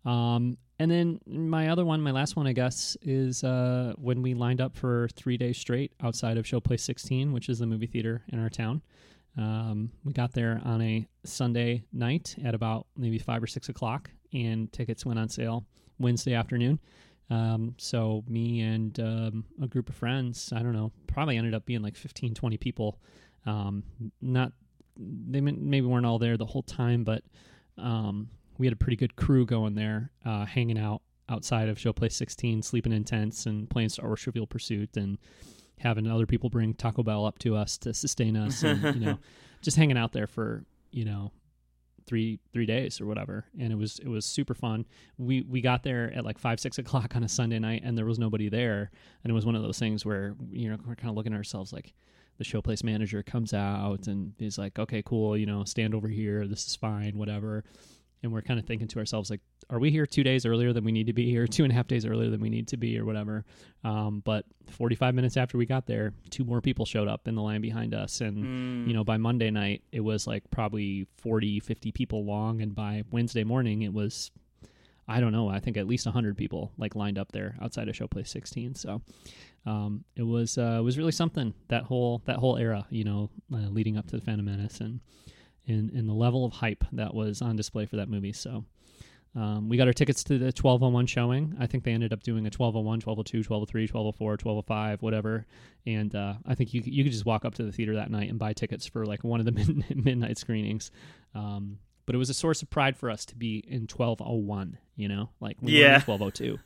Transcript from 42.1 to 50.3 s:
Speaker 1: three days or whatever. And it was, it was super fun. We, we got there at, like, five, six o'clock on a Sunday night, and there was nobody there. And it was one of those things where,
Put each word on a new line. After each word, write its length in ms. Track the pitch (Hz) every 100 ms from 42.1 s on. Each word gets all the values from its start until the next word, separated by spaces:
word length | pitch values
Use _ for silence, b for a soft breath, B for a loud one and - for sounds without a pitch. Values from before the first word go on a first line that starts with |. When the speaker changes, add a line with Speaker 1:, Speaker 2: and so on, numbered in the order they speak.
| 117 113 107 _
Speaker 1:
three 140 | 113 110
days 340 | 117 123 -
or 40 | 104
whatever. 380 | 104 98 98 - 196
And 140 | 117
it 20 |
was, 220 | 107 107 -
it 80 | 135
was 160 | 110
super 300 | - - 139
fun. 320 | - 120 110 117 b b -
We, 240 | 123 131
we 180 | 127 127
got 200 | 127 123
there 320 | 139 123 117
at, 80 | -
like, 140 | 110 104
five, 220 | 123 117
six 180 | 123 -
o'clock 380 | 123 131 117
on 80 | 120
a 40 | 113
Sunday 300 | - 117 113
night, 240 | 110 113
and 140 | 120 117
there 80 |
was 140 | 110 117
nobody 300 | 113 107 104
there. 420 | 110 120 104 101 b b b
And 80 | 117
it 20 |
was 140 | 113 110
one 80 |
of 80 | 113
those 160 | 110 -
things 260 | 117 107
where, 300 | 107 101 101